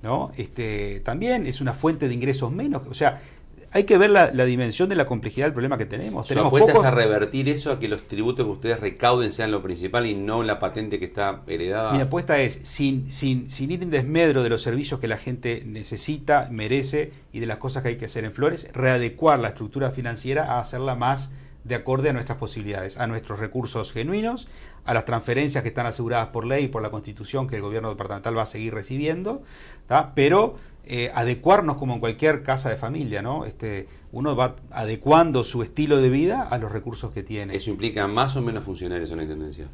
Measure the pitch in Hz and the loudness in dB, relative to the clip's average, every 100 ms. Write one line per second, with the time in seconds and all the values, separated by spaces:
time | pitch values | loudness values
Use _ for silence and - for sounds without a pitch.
0 | 110 131 202 - 107 - 113 107 101 101 | -2 -2 -4 -8 -10 -6 -4 -4 -4 -6
1 | - 131 226 247 143 131 131 - 160 160 | -6 -4 0 0 -2 -4 -4 0 0 2
2 | 135 120 127 135 123 165 285 - - 127 | -2 0 -2 -2 -2 -2 -2 -4 -6 2
3 | 147 - - - - - - 202 202 202 | 2 2 -14 -20 -20 -20 -2 0 6 8
4 | 208 202 165 131 127 123 120 - 185 185 | 10 10 8 6 2 2 0 0 2 2
5 | 139 120 113 117 147 127 127 135 107 101 | 2 0 -4 0 0 0 -2 -2 -4 -6
6 | 208 202 - - 160 135 220 220 196 123 | -6 -8 -2 2 4 8 8 8 6 6
7 | 113 107 104 135 135 143 151 131 113 104 | 4 4 2 0 0 0 -2 -2 -2 -4
8 | - 104 113 120 113 95 110 113 101 87 | -6 -2 -2 0 -2 -2 -2 0 -2 2
9 | 120 127 113 104 110 104 92 85 90 113 | 4 4 2 -2 -2 -2 -4 -6 -2 0
10 | 117 101 101 113 113 101 92 87 107 101 | 0 -2 -2 0 0 0 -2 -4 -4 -4
11 | 90 - 98 95 - 85 87 104 110 139 | -4 -2 -2 -4 -6 -4 -2 -2 0 0
12 | 135 170 - 147 127 - - - 139 135 | 2 -2 2 2 2 -2 -10 -2 0 0
13 | 127 - 139 127 123 - 135 175 175 147 | -4 -4 0 -2 -4 -6 -4 -4 0 0
14 | 127 160 165 139 120 113 - 120 139 135 | 2 4 4 4 2 0 0 -2 -4 -4
15 | 117 107 - 123 123 113 110 107 104 107 | -4 -4 -4 -6 -4 -4 -8 -12 -10 -8
16 | - 151 131 147 123 113 107 135 135 151 | -6 -2 4 4 2 -6 0 0 0 -2
17 | 156 - - 113 113 107 131 135 127 117 | -4 -10 -14 -8 -6 -6 -6 -4 -4 -4
18 | 110 - 110 104 143 165 - - 131 127 | -6 -6 -8 0 0 0 -8 0 2 2
19 | 120 123 160 139 110 - 107 135 131 131 | 0 2 4 6 2 -4 -8 -4 -4 -4
20 | 120 113 127 139 151 120 117 127 135 123 | -8 -6 -2 -2 0 -2 -4 -6 -4 -2
21 | 120 139 - - - - 110 120 - 131 | 0 -2 -4 -14 -18 -18 -6 -6 0 2
22 | 143 127 110 113 107 - 104 101 95 - | 2 0 -4 -6 -6 -8 -6 -6 -8 -6
23 | 117 113 - 104 107 127 127 117 107 113 | -4 -4 -6 -8 -6 -4 -4 -6 -6 -6
24 | 131 202 220 240 - - - - - 117 | -4 -2 -2 -4 -10 -18 -18 -12 -2 -2
25 | 110 120 - 120 147 135 117 117 120 110 | 0 -2 0 0 0 0 -4 -4 -4 -4
26 | 117 120 110 117 113 139 139 117 107 107 | -2 0 -2 -4 -2 0 0 -2 -6 -6
27 | 104 101 104 135 135 113 101 110 110 104 | -10 -14 -8 -6 -4 -4 -4 -4 -4 -6
28 | 98 101 110 113 107 113 113 107 98 131 | -6 -6 -2 -2 -2 -4 -6 -6 -8 -4
29 | 151 165 190 277 - - - - - 131 | -2 -2 -4 -8 -10 -20 -20 -20 2 2
30 | 143 - 139 185 226 - - - - 123 | 2 4 6 6 4 0 -18 -20 -10 -4
31 | 120 - 120 123 165 202 170 139 135 120 | -2 0 0 2 6 6 6 -2 -4 -2
32 | 117 110 156 151 143 131 131 110 113 156 | -4 2 2 2 0 -2 -2 -4 -4 -6
33 | 131 101 107 151 113 - 113 101 95 - | -4 -4 -4 -6 -6 -8 -8 -8 -10 -16
34 | - 113 143 123 127 - - - 110 110 | -14 -6 -2 2 0 -2 -12 -8 -4 -2
35 | 135 156 170 131 113 123 110 - 151 143 | 6 8 8 4 0 -4 -4 -2 4 6
36 | 131 131 170 240 240 120 110 104 120 110 | 6 6 2 0 -2 -2 -4 -6 -8 -10
37 | 113 104 98 107 101 95 107 95 110 107 | -8 -8 -8 -8 -4 -4 -4 -2 -2 0
38 | 98 107 135 135 117 110 95 87 87 87 | 0 0 0 0 -2 -4 -6 -8 -6 -4
39 | 80 82 78 78 76 76 73 | -4 -6 -6 -6 -10 -10 -14